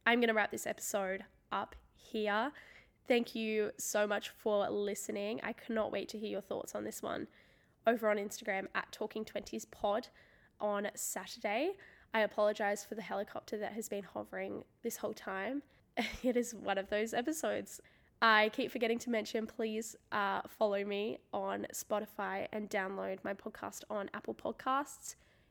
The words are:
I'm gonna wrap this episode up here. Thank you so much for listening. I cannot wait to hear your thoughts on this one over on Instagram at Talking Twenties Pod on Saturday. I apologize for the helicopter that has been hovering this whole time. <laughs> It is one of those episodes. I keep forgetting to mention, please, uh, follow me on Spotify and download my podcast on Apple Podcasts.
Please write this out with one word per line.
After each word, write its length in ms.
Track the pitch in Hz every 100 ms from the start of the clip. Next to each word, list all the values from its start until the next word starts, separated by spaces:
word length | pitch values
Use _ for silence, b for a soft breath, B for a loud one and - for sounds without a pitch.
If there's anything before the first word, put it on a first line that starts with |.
| -
I'm 160 | 240
gonna 120 | 233
wrap 180 | 220 202
this 160 | 220 -
episode 580 | 214 - 208 190 190 208 _ _
up 240 | 196 208 - - _
here. 560 | - 220 208 208 247 - B B B B -
Thank 260 | 240 240 226
you 360 | 220 214 208 -
so 280 | - 208 208
much 220 | 208 -
for 400 | - 220 208 202
listening. 720 | 208 202 196 - 214 202 233
I 100 | -
cannot 380 | 233 - 226 208
wait 160 | 208 -
to 100 | 214
hear 100 | 208
your 120 | 202
thoughts 320 | - - - 208
on 100 | 214
this 160 | -
one 260 | - - - B B B B B -
over 240 | 233 214
on 80 | 208
Instagram 500 | 202 - 226 190 196 -
at 160 | -
Talking 340 | - 214 220 220
Twenties 400 | - - 220 -
Pod 420 | - 208 208 247 - B B B -
on 280 | 208 202 202
Saturday. 800 | - - - 190 - 214 214 330 392 B B B
I 80 | 220
apologize 640 | 208 - 208 214 208 208 -
for 100 | 214
the 60 |
helicopter 560 | - 196 214 - - 214
that 160 | 208
has 160 | 208 214
been 140 | 202
hovering 600 | 185 208 208 190 190 202 202 _
this 140 | 233 -
whole 160 | 208
time. 500 | 214 - 190 196 277 - b _ -
<laughs> 60 | 220 -
It 140 | 254 240
is 160 | 240
one 240 | 214 - 196
of 120 | 196
those 240 | 208 226
episodes. 680 | 220 247 311 220 208 202 - - b b _
I 280 | 226 214 214
keep 180 | 240 247
forgetting 280 | 240 220 233
to 100 | 247
mention, 380 | 233 208 226 220
please, 500 | - 220 220 226 - _
uh, 280 | 214 202 196 -
follow 380 | - 214 202 202
me 320 | 202 214 240 _
on 340 | 208 196 202 202
Spotify 720 | - - 208 208 - 196 190 -
and 160 | 214 208
download 480 | 208 190 196 190 190
my 100 | 202
podcast 500 | 196 220 - 196 - -
on 200 | 214 202
Apple 200 | 214 220
Podcasts. 840 | 226 - 226 - 269 294 - - - b b b